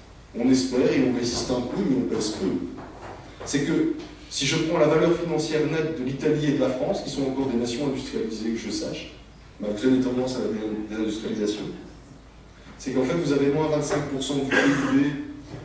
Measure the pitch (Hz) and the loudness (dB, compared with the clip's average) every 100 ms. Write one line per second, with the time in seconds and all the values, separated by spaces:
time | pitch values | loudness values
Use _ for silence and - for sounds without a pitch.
0 | - - - 110 127 127 - 123 151 139 | -20 -20 -14 0 4 4 4 2 4 4
1 | 127 117 120 - - 127 123 180 185 123 | 4 2 0 -2 -2 -2 -2 -2 2 2
2 | - - - - 92 - - - - - | 0 0 -2 -2 -2 -2 -4 -10 -14 -14
3 | - - - - - 143 - 156 - - | -14 -14 -16 -14 -4 -2 2 2 2 -2
4 | - - - - 139 160 156 170 151 160 | -8 -16 -10 -4 0 0 2 4 6 6
5 | 170 170 - 151 - 156 143 160 151 123 | 4 2 0 -2 0 2 2 0 -2 -2
6 | 127 139 156 151 147 127 127 123 160 196 | -4 0 2 2 2 2 2 0 0 -2
7 | - 139 131 131 131 117 123 - 139 127 | -4 -2 -2 0 0 0 0 -2 -2 -2
8 | - 113 110 104 110 113 104 107 - - | -4 -4 -4 -4 -4 -4 -4 -4 -4 -6
9 | - - - - - - 104 104 131 127 | -10 -16 -20 -20 -20 -8 -6 0 2 4
10 | 127 123 127 117 107 110 107 104 104 110 | 2 0 -2 -2 -2 -2 -4 -6 -6 -4
11 | 107 - 104 107 104 - - - - - | -2 -2 -4 -2 -2 -2 -6 -10 -14 -18
12 | - - - - - - - - - 131 | -20 -20 -20 -20 -20 -20 -20 -12 -4 0
13 | 131 170 147 139 139 156 156 151 139 151 | 2 2 2 4 4 4 2 2 0 -2
14 | 139 131 - 139 127 131 139 139 131 135 | -2 -4 -2 -2 2 4 4 4 4 4
15 | 147 - - - - - | 2 0 -8 -12 -14 -16